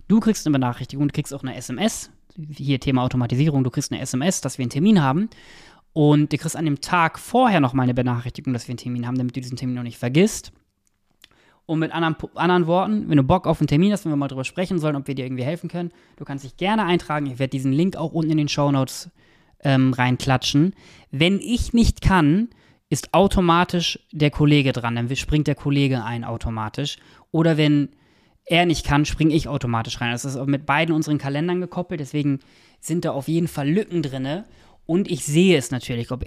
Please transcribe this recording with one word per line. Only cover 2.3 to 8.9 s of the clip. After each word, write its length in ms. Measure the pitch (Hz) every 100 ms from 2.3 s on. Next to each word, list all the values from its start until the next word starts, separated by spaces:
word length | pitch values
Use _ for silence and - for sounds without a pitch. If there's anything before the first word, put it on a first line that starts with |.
| - 151
Hier 300 | 143 135 135
Thema 220 | - 131
Automatisierung, 600 | 123 127 120 123 156 143
du 60 | 127
kriegst 240 | - -
eine 80 | 95
S 120 | 127
M 80 | 127
S, 200 | 165 -
dass 160 | 135 -
wir 60 |
einen 60 | 123
Termin 320 | 139 196 202
haben. 280 | 135 147 220 - - - - - _
Und 400 | - 147 147 147
du 40 | 147
kriegst 200 | 165 -
an 80 | 160
dem 160 | 139
Tag 360 | - 180 160 -
vorher 440 | - 240 247 185
noch 120 | 135
mal 100 | 131
eine 100 | 127
Benachrichtigung, 580 | 123 127 120 120 - -
dass 160 | 120 -
wir 60 |
einen 40 | 120
Termin 300 | 123